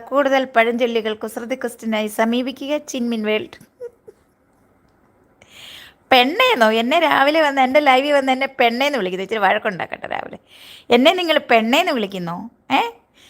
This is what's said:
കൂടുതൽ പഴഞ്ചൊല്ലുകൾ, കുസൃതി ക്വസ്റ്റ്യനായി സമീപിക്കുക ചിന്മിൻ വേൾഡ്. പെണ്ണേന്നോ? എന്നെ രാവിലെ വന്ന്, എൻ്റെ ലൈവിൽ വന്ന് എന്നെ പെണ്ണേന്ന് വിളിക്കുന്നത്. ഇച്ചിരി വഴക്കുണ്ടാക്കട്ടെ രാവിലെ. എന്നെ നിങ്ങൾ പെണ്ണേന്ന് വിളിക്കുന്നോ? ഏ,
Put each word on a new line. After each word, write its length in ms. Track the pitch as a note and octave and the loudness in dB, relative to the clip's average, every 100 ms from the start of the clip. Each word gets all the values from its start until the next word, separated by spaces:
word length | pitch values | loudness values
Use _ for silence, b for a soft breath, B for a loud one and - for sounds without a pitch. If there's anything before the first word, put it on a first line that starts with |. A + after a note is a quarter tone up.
| A#3 | 0
കൂടുതൽ 340 | C#4 C4+ C4+ C4 A#3 | -2 0 0 0 0
പഴഞ്ചൊല്ലുകൾ, 600 | A3+ A#3+ B3 A3+ G#3+ G#3+ | 2 0 -2 -2 -4 -6
കുസൃതി 340 | A3 A#3 A#3 C4 | -10 -10 -8 -8
ക്വസ്റ്റ്യനായി 460 | A#3+ A#3 A3+ G#3+ G#3+ G#3+ | -8 -8 -6 -4 -4 -2
സമീപിക്കുക 580 | A3+ A#3+ C4 - C#4 D4 D4 | 0 0 -4 -6 -6 -6 -6
ചിന്മിൻ 320 | C4+ A#3+ A3+ G#3+ | -6 -4 -4 -2
വേൾഡ്. 260 | G#3+ E4 - - - A#4+ _ - - _ _ _ _ _ _ _ _ _ _ _ _ B B B B B B - | -4 -4 -16 -20 -20 -20 _ -20 -20 _ _ _ _ _ _ _ _ _ _ _ _ B B B B B B 2
പെണ്ണേന്നോ? 560 | C4 C4 G4 B4+ G#4+ A3 A3+ | 4 4 2 2 4 2 2
എന്നെ 160 | A#3 E4 D#4 | 0 2 2
രാവിലെ 320 | C#4 C#4 D#4+ D4+ | 2 2 2 2
വന്ന്, 140 | C#4 B3+ | 2 2
എൻ്റെ 140 | D4 D4 | 2 4
ലൈവിൽ 240 | C4 C#4+ C#4+ | 4 4 2
വന്ന് 120 | C4 C4 | 0 -2
എന്നെ 120 | C4+ - | -2 0
പെണ്ണേന്ന് 380 | A#3 A#3 C#4+ C4 | 0 0 -2 -2
വിളിക്കുന്നത്. 280 | F#3 F#3 F#3+ | -4 -6 -6
ഇച്ചിരി 140 | A3 | 0
വഴക്കുണ്ടാക്കട്ടെ 640 | F#3+ G#3 G#3 E3 - - - | 0 0 -2 -6 -8 -10 -10
രാവിലെ. 260 | - - - _ B B B B A#3+ | -10 -10 -16 _ B B B B 4
എന്നെ 160 | D4 F#4 | 4 2
നിങ്ങൾ 180 | E4+ D4+ - | 2 0 2
പെണ്ണേന്ന് 420 | A3+ A3+ C#4+ F4+ C4 | 2 4 2 0 -2
വിളിക്കുന്നോ? 400 | G3 F#3+ E3+ F3 A3 _ - C#4 | -4 -6 -8 -10 -12 _ -4 -2
ഏ, 20 | A#4 - _ b b | -2 -8 _ b b